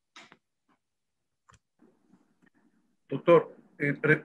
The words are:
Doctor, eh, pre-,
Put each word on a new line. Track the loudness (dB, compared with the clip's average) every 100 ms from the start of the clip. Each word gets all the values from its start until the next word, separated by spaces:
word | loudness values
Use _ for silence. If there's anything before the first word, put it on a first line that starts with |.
| _ -20 -20 -20 _ _ _ _ _ _ _ _ _ _ _ _ _ _ _ _ _ _ _ _ _ _ _ _ _ _ -14
Doctor, | -6 2 2 2 -18 _ -10
eh, | -8
pre-, | -4 0 0